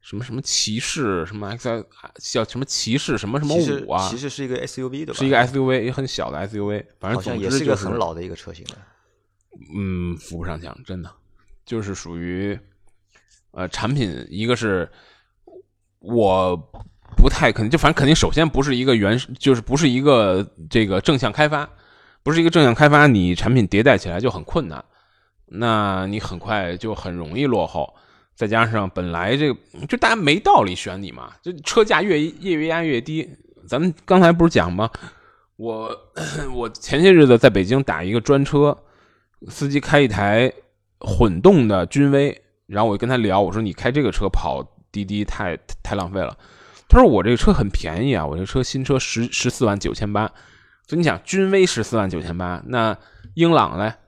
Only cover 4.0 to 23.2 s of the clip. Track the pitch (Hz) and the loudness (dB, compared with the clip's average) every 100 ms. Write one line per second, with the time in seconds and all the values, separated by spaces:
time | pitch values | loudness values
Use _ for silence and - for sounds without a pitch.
4 | 95 117 143 131 135 123 127 - 127 135 | -4 -6 -10 -10 -8 -8 -8 -10 -10 -10
5 | 151 - 135 131 123 135 131 131 113 127 | -12 -4 2 2 2 0 0 0 -2 -6
6 | 131 - 65 71 98 107 101 104 - _ | -6 -6 -8 -8 -10 -8 -6 -6 -8 _
7 | 95 110 98 120 98 135 143 127 98 117 | -6 -6 -4 -6 -4 -4 -2 -2 -4 -4
8 | 90 82 90 90 - 85 - - 98 _ | -6 -8 -12 -14 -18 -18 -20 -20 -20 _
9 | _ _ _ _ _ - - 98 98 90 | _ _ _ _ _ -20 -14 -8 -6 -6
10 | 87 85 - 85 87 80 82 - - 92 | -8 -10 -12 -12 -10 -12 -14 -20 -14 -14
11 | 82 _ _ _ _ - _ 117 101 92 | -14 _ _ _ _ -20 _ -10 -8 -10
12 | 85 85 87 90 101 101 _ _ _ _ | -12 -10 -8 -6 -6 -8 _ _ _ _
13 | _ _ _ _ _ - 90 - 110 143 | _ _ _ _ _ -12 -10 -6 -4 -2
14 | 107 65 58 87 113 123 110 92 82 - | -2 -6 -12 -6 -2 0 0 -2 -4 -10
15 | _ _ _ _ _ - _ _ _ _ | _ _ _ _ _ -20 _ _ _ _
16 | 90 117 101 92 92 87 - - - _ | -6 0 2 2 0 -2 -8 -20 -20 _
17 | _ - 143 - 143 110 110 160 151 160 | _ 6 6 8 0 2 0 2 2 2
18 | 139 160 87 - 160 127 139 123 131 117 | 4 4 4 2 2 2 0 0 2 2
19 | 98 117 - - 139 123 107 139 160 123 | 2 0 -4 -2 2 2 2 0 2 2
20 | 143 127 104 92 101 _ 80 117 107 95 | 4 4 4 2 -2 _ -2 0 2 0
21 | - 139 117 101 151 151 147 - _ _ | 0 0 0 0 0 0 -6 -14 _ _
22 | _ _ - 160 165 170 139 113 147 147 | _ _ -2 2 4 4 4 6 6 8
23 | 147 110 | 8 6